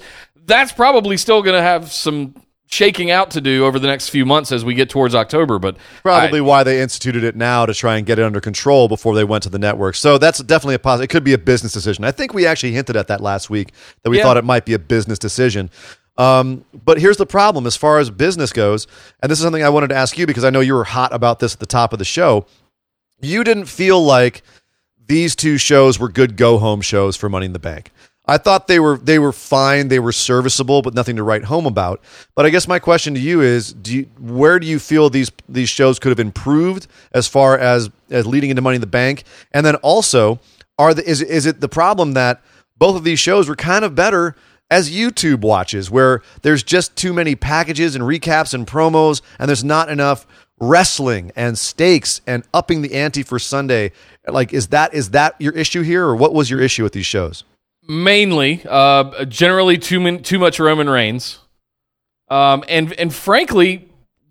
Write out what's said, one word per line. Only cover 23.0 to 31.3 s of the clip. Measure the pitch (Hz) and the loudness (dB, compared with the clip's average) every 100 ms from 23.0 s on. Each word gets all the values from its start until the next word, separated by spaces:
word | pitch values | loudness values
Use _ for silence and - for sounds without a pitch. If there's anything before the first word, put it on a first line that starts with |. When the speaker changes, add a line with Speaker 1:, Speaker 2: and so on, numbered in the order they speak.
| _ _ | _ _
Speaker 2:
You | 135 208 | -6 -2
didn't | 233 208 170 | 0 0 -2
feel | - 190 185 | -2 2 4
like | 151 127 123 - _ _ _ _ _ _ 113 | 6 4 4 -2 _ _ _ _ _ _ -4
these | 156 170 | -2 -2
two | - 156 139 | -2 -2 0
shows | - 143 135 104 | 4 6 6 4
were | 120 | -2
good | 90 127 101 | 0 0 2
go-home | 117 113 110 104 | 2 4 2 -2
shows | - 101 98 - | -2 -2 -2 -4
for | 104 | -6
Money | 95 92 | -6 -6
in | |
the | 90 | -8
Bank. | 82 78 - _ _ _ - | -12 -14 -18 _ _ _ -2
I | 147 | 0
thought | 202 190 - | 2 0 2
they | 175 | 2
were, | 156 135 | 2 0
they | 123 156 | 2 2
were | 143 | 2
fine, | - - 135 135 143 139 | -4 -2 0 2 0 0
they | 127 | 0
were | 120 | 0
serviceable, | - - 127 127 - 127 143 | -2 0 0 0 -2 0 0
but | 131 | 0
nothing | 120 120 113 | -4 -4 -4
to | |
write | 107 | -2